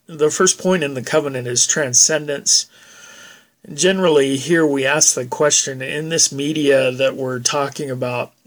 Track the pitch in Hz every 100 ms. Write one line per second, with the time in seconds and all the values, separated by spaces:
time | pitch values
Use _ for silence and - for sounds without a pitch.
0 | - 160 151 - 185 - 185 185 143 135
1 | 113 156 143 131 123 123 - 156 139 123
2 | - 156 147 143 - - - _ - -
3 | - - - - _ _ - 143 180 190
4 | 180 151 135 135 127 170 156 139 135 151
5 | - - 123 - 147 - - 131 131 147
6 | 160 165 - 139 143 156 143 135 131 127
7 | 135 131 131 127 123 147 135 127 143 127
8 | 123 120 113 _